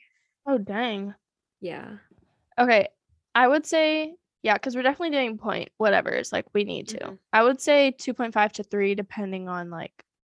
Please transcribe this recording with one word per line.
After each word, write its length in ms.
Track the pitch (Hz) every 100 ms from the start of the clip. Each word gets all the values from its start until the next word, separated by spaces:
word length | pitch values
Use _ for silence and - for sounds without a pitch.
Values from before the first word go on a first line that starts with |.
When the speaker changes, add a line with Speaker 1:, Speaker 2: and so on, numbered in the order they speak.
| _ _ _ _ 277
Speaker 1:
Oh, 120 | 262
dang. 560 | 202 202 247 202 202 - _ _ _ _
Speaker 2:
Yeah. 380 | 180 - - 208 _ _ _ _ _ -
Speaker 1:
Okay. 300 | 247 220 - - _ _ _
I 140 | 233 254
would 180 | 302 302
say, 480 | 320 311 311 311 349 _ _
yeah, 160 | 220 202
'cause 180 | 269 247
we're 60 |
definitely 280 | 254 285 339
doing 280 | 285 240 214
point 320 | 220 - - -
whatevers, 520 | 214 190 - - -
like, 140 | 92 -
we 100 | 208
need 240 | 208 87 202
to. 120 | 214
Speaker 2:
Mm-hmm. 100 | - 196 _
Speaker 1:
I 100 | 220
would 180 | 240 262
say 300 | - 294 269
two 220 | 262 -
point 200 | 240 233
five 180 | 220 214
to 80 | 214
three, 320 | 202 202 196
depending 540 | 202 196 - 196 190 185
on, 220 | 180 175
like, 340 | 165 - _ _ _